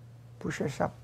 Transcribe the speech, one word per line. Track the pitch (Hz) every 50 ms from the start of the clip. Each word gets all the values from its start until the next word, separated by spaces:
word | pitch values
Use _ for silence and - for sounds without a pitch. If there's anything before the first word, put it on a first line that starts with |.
| - - - - - - -
Pour | - - -
chercher | 151 - 185 147 - - -
un | - - -